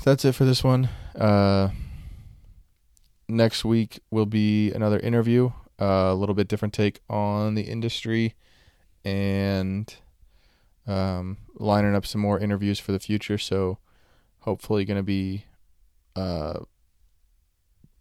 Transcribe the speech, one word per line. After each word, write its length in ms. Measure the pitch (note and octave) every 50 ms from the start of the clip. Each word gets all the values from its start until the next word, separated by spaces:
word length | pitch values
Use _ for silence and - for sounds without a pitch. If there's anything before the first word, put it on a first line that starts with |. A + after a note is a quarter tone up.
| -
that's 200 | C3+ C#3 C3+ -
it 100 | C3+ B2+
for 100 | - C3+
this 200 | C3 B2+ - -
one. 240 | C3 B2+ B2+ C3 B2 - - - - -
Uh, 560 | - G#2+ G#2+ G#2 G2+ G2+ G2 G2 G2 G2 G2 - - - - - - - - - - - - - - - - - - - _ _ _ _ _ _ _ _ _ _ _ _ -
next 360 | A2+ A2+ A#2 A2+ - - -
week 360 | A2 A2+ A2+ A2 - - - - _
will 160 | - A2 G#2+
be 460 | G#2 A2 G#2+ G#2+ G#2+ G#2+ G#2+ G#2+ G#2 -
another 260 | - A2 G#2+ G#2 -
interview, 540 | - A#2 A#2 A#2+ A2+ A#2 A#2 B2 B2 B2 A#2+ - - - _ -
uh, 300 | G2+ G2 F#2+ F#2+ F#2 F#2
a 40 | F#2
little 200 | F#2 G2+ G2+ G2+
bit 140 | G2+ G2+ -
different 260 | A2 G#2 - G#2 -
take 260 | - G#2+ G#2 - - _ -
on 460 | A2 G#2 G#2 G#2 G#2 G#2 G#2 G#2+ G#2+
the 80 | G#2+ -
industry, 720 | - A2 A#2 A2+ A2+ - - - A2+ A2+ A2+ A2+ A2 - _ _ _ _ _ _ _ _ _ _ _ _ _ -
and, 920 | G2 G2 G2 G2 G2 G2 G2 G2 G2 G2 F#2+ F#2+ F#2+ F#2+ G2+ A2 - - - _ _ _ _ _ - _ _ _ _ _ _ _ _ _ _ _
um, 500 | - G2 F#2+ F#2+ G2 F#2 F2+ F2+ F#2 G2 - - - -
lining 400 | - G#2+ G#2+ G2+ G#2 G#2 G2+ G2+
up 100 | G2+ -
some 160 | - - G#2+
more 180 | G#2 G#2 G#2 F#2+
interviews 400 | G#2 G#2 G#2 G2 G2+ G2+ G2+ -
for 100 | - -
the 80 | G2 F#2
future. 400 | - - G#2+ G2+ - - G#2 G2+
So 400 | - - - G2 F#2+ F#2 F#2 - _ _ _ _ _ _ _ _ _ _ _ _
hopefully 440 | - A2+ G2 - - - G#2+ G#2 G2
gonna 180 | G2 G2+ G2 G2
be, 420 | G2 G2 G2 F#2+ F#2+ F#2+ G2+ - _ _ _ _ _ _ _ _ _ _ _ _ _ -
uh, 440 | - F#2 F2+ F2 E2 D2+ D#2 - - - - _ _ _ _ _ _ _ _ _ _ _ _ _ _ _ _ _ _ _ _ _ _ _ _ _ _